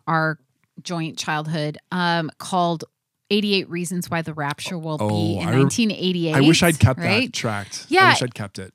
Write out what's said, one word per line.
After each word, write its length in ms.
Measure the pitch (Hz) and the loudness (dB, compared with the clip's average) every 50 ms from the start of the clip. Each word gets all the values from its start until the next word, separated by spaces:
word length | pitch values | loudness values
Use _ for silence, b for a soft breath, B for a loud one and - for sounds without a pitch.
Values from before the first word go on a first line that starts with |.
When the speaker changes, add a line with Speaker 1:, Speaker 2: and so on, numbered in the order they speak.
| - | -2
Speaker 1:
our 320 | 160 165 160 160 156 156 - _ _ _ _ _ _ _ - - | -2 0 0 0 -2 -4 -6 _ _ _ _ _ _ _ -18 -12
joint 360 | - 175 165 160 156 - - | -8 -8 -6 -6 -6 -8 -8
childhood, 580 | - 180 156 151 156 156 170 156 151 151 151 - _ _ | -6 -4 -4 -4 -4 -4 -4 -4 -4 -4 -6 -10 _ _
um, 400 | 175 180 175 175 170 170 160 - - _ | -4 -2 0 0 0 0 -2 -4 -8 _
called 460 | - - 196 180 175 170 170 160 - - _ _ _ _ _ _ _ _ | -8 -4 0 0 2 0 0 -2 -6 -12 _ _ _ _ _ _ _ _
Eighty-eight 380 | 202 214 208 208 196 190 - - | -2 0 2 2 0 0 0 -2
Reasons 400 | 165 175 175 160 180 180 170 - | -6 -6 -6 -4 -6 -6 -4 -4
Why 140 | 175 165 160 | -4 -4 -4
the 100 | 165 151 | -6 -6
Rapture 440 | 156 143 143 147 - - - 190 165 | -6 -6 -6 -6 -6 -8 -10 -10 -8
Will 200 | 156 160 156 - | -6 -6 -4 -2
Speaker 2:
Oh, 80 | 107 104 | -2 0
Speaker 1:
Be 300 | 107 104 107 107 101 95 | 0 0 0 0 -2 -2
in 80 | - 107 | -2 2
Speaker 2:
I 20 | 117 | 4
re-, 60 | 131 139 | 4 4
Speaker 1:
nineteen 280 | 139 - 247 233 214 | 4 2 2 0 0
eighty-eight, 440 | - - 165 185 180 175 165 160 156 | 0 -2 -2 -2 -2 0 -2 0 4
Speaker 2:
I 40 | 135 | 6
wish 220 | 143 156 165 - 180 | 6 6 6 6 4
I'd 160 | 170 156 - | 4 4 4
kept 220 | - 131 131 - | 4 4 4 0
Speaker 1:
right? 260 | 170 175 196 233 262 | 0 0 0 0 0
Speaker 2:
that 60 | 247 - | -2 -4
tracked. 540 | - - 113 104 101 98 - - - - - | -6 -6 -4 -4 -6 -8 -10 -14 -16 -6 0
Speaker 1:
Yeah. 160 | 294 370 381 | 4 6 6
Speaker 2:
I 40 | 359 | 6
wish 120 | - - 131 | 6 4 0
I'd 120 | 123 - | -4 -6
kept 260 | - 107 95 - 98 | -10 -12 -12 -12 -14
it. 120 | 92 - - | -16 -6 -2